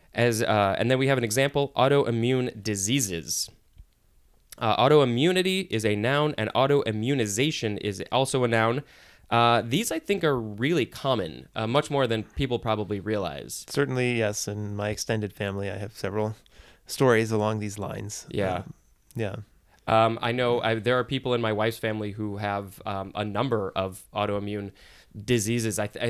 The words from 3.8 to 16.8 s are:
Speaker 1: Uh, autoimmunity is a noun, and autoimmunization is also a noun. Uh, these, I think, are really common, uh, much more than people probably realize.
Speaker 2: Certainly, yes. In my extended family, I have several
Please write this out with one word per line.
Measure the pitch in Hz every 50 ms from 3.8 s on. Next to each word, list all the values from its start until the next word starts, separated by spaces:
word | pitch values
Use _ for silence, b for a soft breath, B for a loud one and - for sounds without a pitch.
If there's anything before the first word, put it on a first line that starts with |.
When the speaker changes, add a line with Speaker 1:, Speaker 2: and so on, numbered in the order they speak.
| - _ _ _ _ _ _ _ _ _ _ _ _ _ - -
Speaker 1:
Uh, | 127 110 104
autoimmunity | - 117 135 151 151 143 123 117 120 139 175 180 185 180 185 185 190 185 -
is | - 113 107
a | 110 104
noun, | 104 104 120 139 147 151 151 151
and | - 110 107 -
autoimmunization | 117 131 135 143 143 - - 107 107 107 123 143 135 117 104 98 104 131 156 151 - - 110 104 98
is | - 104 98 98 - - -
also | 123 135 135 - 135 123
a | 120
noun. | 117 113 110 113 120 143 143 B B B B B B B B B
Uh, | - 117 117 117 120 117 104
these, | 117 120 175 233 - 311
I | 320
think, | - - 202 190 165
are | 160 143 127
really | 113 107 104 104 120 143 175 165 117
common, | - - - - 139 131 110 92 80 73 62 67 - _
uh, | - 113
much | 110 120 143 147 -
more | 143 139 135
than | 117 113 110 107
people | - _ - 143 127 123 113
probably | - 117 110 107 107 90 107 98
realize. | 87 104 110 104 95 85 71 71 58 - - - - -
Speaker 2:
Certainly, | - 139 143 131 131 127 127 123 120 117
yes. | 110 104 107 - - -
In | 104 107 104 104 104
my | 101 104 104
extended | 107 - - - 117 107 104 101 -
family, | - 104 101 98 98 101 98
I | 98 101
have | 101 104 -
several | - - 98 98 107 107 107 110 - _ b b b b b b b